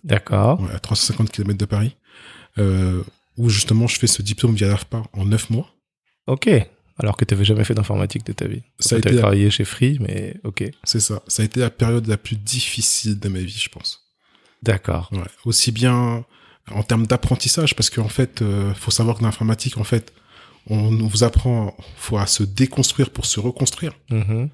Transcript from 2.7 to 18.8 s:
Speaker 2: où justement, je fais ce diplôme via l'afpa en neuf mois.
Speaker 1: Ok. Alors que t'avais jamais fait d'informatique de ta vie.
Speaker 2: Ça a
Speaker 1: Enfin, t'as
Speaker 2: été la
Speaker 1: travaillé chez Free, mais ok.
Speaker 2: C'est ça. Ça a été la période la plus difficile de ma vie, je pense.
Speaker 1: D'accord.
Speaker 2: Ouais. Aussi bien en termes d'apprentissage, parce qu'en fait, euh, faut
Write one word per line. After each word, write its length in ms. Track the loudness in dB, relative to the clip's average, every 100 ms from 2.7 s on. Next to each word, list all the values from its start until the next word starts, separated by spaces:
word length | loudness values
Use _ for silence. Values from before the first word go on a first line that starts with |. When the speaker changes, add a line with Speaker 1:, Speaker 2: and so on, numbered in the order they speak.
| 2 2 0 -6 _ _ 0
Speaker 2:
où 120 | 2
justement, 380 | 2 2 4 2
je 100 | 2
fais 80 | 0
ce 160 | 0
diplôme 320 | -2 0 2
via 140 | 4 2
l'afpa 340 | 0 -2 -8 -8
en 120 | -2
neuf 260 | 0 0 0
mois. 240 | -4 -4 _ _ _ _ _ -4
Speaker 1:
Ok. 220 | 0 4 4 2 _ _ -4
Alors 180 | -2 0
que 80 |
t'avais 200 | 0 2
jamais 200 | 2 2
fait 100 | 2
d'informatique 500 | 0 0 -2 -2 -4 -8
de 60 |
ta 140 | -6 -6
vie. 160 | -8 -12 -4
Speaker 2:
Ça 160 | 0
a 40 | 2
Speaker 1:
Enfin, 40 |
t'as 60 | 4
Speaker 2:
été 80 | 4
la 60 |
Speaker 1:
travaillé 280 | 4 4 4
chez 140 | 2
Free, 340 | -4 0 0 2
mais 360 | -2 -4 -8 -10
ok. 180 | -10 -6 -8 -4
Speaker 2:
C'est 160 | -2 0
ça. 220 | 0 -4 -6
Ça 160 | -2
a 40 | 0
été 120 | 0
la 120 | -2
période 360 | 0 0 0 0
la 120 | -4
plus 180 | -4 -6
difficile 840 | -4 -4 -4 -2 -2 -2 -2 -4
de 100 | -4
ma 100 | -4
vie, 180 | -6 -6
je 120 | -8
pense. 320 | -6 -10 -10 _ _ _ _ _ _
Speaker 1:
D'accord. 460 | -2 -2 -2 -4 -4
Speaker 2:
Ouais. 100 | -8 -8 _ -2
Aussi 260 | 0 0
bien 520 | 2 2 2 0 -2 -8 _ -20 _ -8
en 120 | -6
termes 240 | 0 0 2
d'apprentissage, 680 | 0 2 0 0 2 0
parce 140 | 0 -2
qu'en 180 | 0 -2
fait, 340 | 0 -2 0
euh, 300 | -2 0 -2
faut 160 | -2